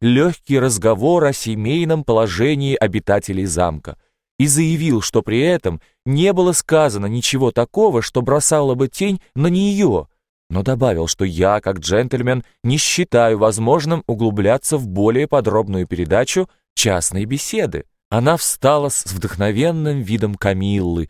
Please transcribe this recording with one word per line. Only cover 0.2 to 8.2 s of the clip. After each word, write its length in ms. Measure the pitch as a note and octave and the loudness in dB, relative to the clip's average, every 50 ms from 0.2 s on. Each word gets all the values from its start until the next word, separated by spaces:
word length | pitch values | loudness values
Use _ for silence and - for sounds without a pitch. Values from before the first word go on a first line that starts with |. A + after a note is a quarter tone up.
| D#3 F3 E3 - _ - C#3 C3 | 4 2 0 -4 _ 0 0 2
разговор 680 | B2+ C3 A2+ G2+ F2+ A2 A2 F#2+ A#2 D#3 F3 F3 D#3 | 2 2 0 0 2 2 2 2 2 2 2 4 2
о 80 | C#3+ C3+ | 2 0
семейном 720 | - - A2+ A2 G#2+ G#2+ A#2 D3 E3+ E3+ D#3+ D#3+ D#3 C#3+ | -2 -4 -6 -4 -4 -2 -2 -2 0 0 0 0 -2 0
положении 720 | - A#2 A2 A2+ G2+ E2+ F2+ A#2 C#3 D#3 C#3 C#3 C#3 C3+ | 2 2 2 2 2 0 0 0 2 2 0 0 -2 0
обитателей 720 | - A2 G#2+ F#2 G#2 - - G2+ G2+ - - F#2+ F#2 G2 | 0 0 0 0 -2 0 0 0 0 0 -2 -4 -4 -4
замка, 520 | F#2+ D#2 E2+ F2+ E2+ D#2 D2 - D#2+ D#2 - _ _ _ _ _ _ _ - | -2 0 0 0 0 -2 -6 -10 -14 -16 -18 _ _ _ _ _ _ _ -2
и 80 | C3+ | 0
заявил, 540 | D3 C#3+ D3+ E3 D#3+ E3 D3+ D#3+ D#3+ B2+ G#2+ | 2 2 2 2 0 0 0 0 0 0 0
что 220 | - - - A2+ - | 0 0 -2 -2 0
при 180 | - G#2+ A#2+ | 0 0 0
этом 400 | C#3 E3+ F3+ E3 - F#2+ E2 D2+ - _ _ _ _ | 2 2 0 0 -2 -4 -6 -6 -10 _ _ _ _
не 280 | B2+ C3+ D3 F3 G3 F#3+ | -2 0 2 2 2 2
было 200 | F3+ F3+ F3+ E3+ | 2 2 2 0
сказано 540 | - - - D#3+ D#3+ D3+ C#3 G#2 G2+ G2+ | 0 0 2 2 2 4 2 0 -2 -4
ничего 460 | G2+ A2 B2 - - C#3 C3 C3 A#2+ - | -4 -4 -4 -4 -2 -2 0 0 0 0
такого, 500 | A#2 A#2+ - - G3+ A3 G#3+ C#3+ A#2 G#2+ | 0 -2 -2 0 0 2 2 2 0 -2
что 200 | - - C3 | -2 -4 -4